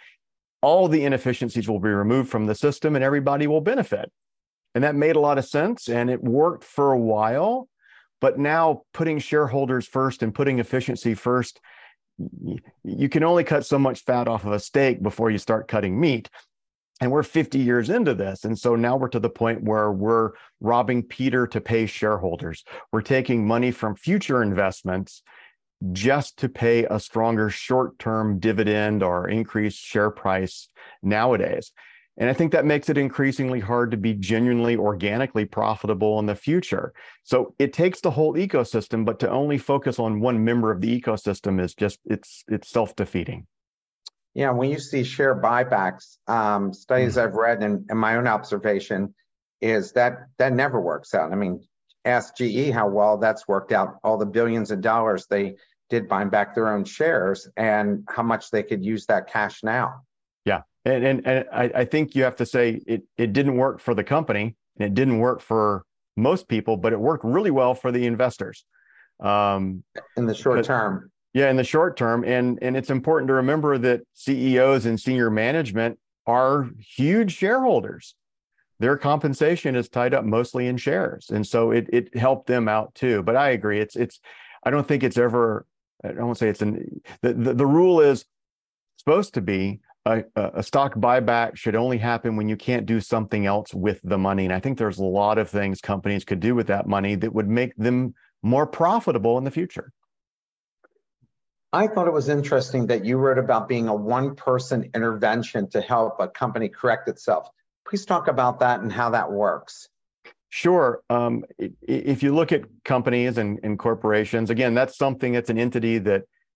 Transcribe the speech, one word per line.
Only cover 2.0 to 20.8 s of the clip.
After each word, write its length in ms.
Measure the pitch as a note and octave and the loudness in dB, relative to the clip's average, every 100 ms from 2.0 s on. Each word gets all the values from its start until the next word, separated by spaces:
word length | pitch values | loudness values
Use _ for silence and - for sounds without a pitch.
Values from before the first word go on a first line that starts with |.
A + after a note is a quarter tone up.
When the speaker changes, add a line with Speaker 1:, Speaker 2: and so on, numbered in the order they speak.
Speaker 1:
removed 260 | G#2 C3 B2+ | 2 2 0
from 180 | A#2 G#2+ | -2 -2
the 80 | G#2 | 0
system 400 | D3 - D#3 C#3+ | 0 0 0 2
and 80 | |
everybody 440 | C3+ C#3+ C#3 C#3+ D3 | 2 2 0 0 2
will 140 | D#3 | 0
benefit. 500 | D#3+ C4 - G#2 - _ _ _ _ _ _ A#2+ | 0 -2 -2 -4 -6 _ _ _ _ _ _ 0
And 80 | |
that 120 | C#3+ C#3+ | 0 2
made 200 | D3+ D#3+ | 2 4
a 60 | D3 | 2
lot 100 | C#3 | 2
of 80 | C3 | 0
sense 420 | D3 F#3 A#3+ - | -2 -2 -4 -4
and 220 | A#2+ A#2+ | -2 0
it 120 | B2+ | -2
worked 440 | B2 C3 E3 - - | 0 2 2 0 -6
for 260 | - C#3+ | 0 2
a 80 | B2+ A2+ | 2 2
while. 560 | G#2+ A2 C3 G3+ B3+ C4 _ _ - _ _ | 2 0 0 0 -2 -8 _ _ -20 _ _
But 200 | C3+ C3 | 0 2
now 420 | C#3+ D#3+ D#3+ - _ | 0 2 2 0 _
putting 260 | - D#3+ D3+ | -4 -4 -4
shareholders 680 | - D3+ C#3 C#3 C3 B2+ - | 0 0 2 0 0 -2 -2
first 340 | C3 C3 - | -2 -2 -2
and 140 | A2+ G#2 | -4 0
putting 240 | C#3 B2+ | 0 0
efficiency 540 | A2+ C3 B2 A#2+ A#2+ | 0 -2 -2 -4 -4
first, 480 | G#2 B2 B2 A#2+ - - - - _ _ - | -2 0 0 -2 -10 -20 -20 -20 _ _ -14
y-, 400 | - - E2+ - - _ | -14 -10 -10 -10 -12 _
you 240 | - G2 C3+ | -10 -4 0
can 160 | D#3+ | 2
only 220 | E3 F3 - | 4 2 2
cut 200 | D3+ - | 0 0
so 140 | C#3+ | 2
much 240 | C3+ A2+ | 2 0
fat 240 | - B2 A#2 | -2 0 0
off 180 | A2 G#2 | -2 -2
of 60 | |
a 80 | G#2 | -4
steak 420 | - C#3 C3+ A2 | 0 2 2 2
before 300 | G2+ - A2+ | -4 -2 -2
you 60 | G#2 | 0
start 320 | - A2 - | 0 -2 -2
cutting 280 | A2 G2+ G2+ | -2 -2 0
meat. 320 | E3 B2+ - - _ _ _ _ _ - | 0 0 -6 -20 _ _ _ _ _ -4
And 80 | B2+ | 0
we're 120 | D3 | 0
fifty 340 | D3 D#3+ D3 C3+ | 0 0 0 0
years 320 | B2 A#2+ A2+ | 2 2 2
into 240 | A#3 F3 | 0 0
this. 320 | G2 F#2+ F#2+ G#2+ | 0 -4 -6 -6
And 100 | A2 | -2
so 200 | A#2+ A#2 | 0 2
now 200 | A#2+ B2+ | 2 0
we're 200 | B2+ A#2 | -2 -2
to 20 | |
the 180 | A2+ - | -2 0
point 200 | A#2 A2+ | -2 0
where 280 | G#2+ G#2+ G#2 | -2 0 0
we're 420 | F#2+ G#2+ A#2 G#2+ - - - | 0 2 2 0 -4 -20 -6
robbing 420 | G#2+ A#2+ | 0 2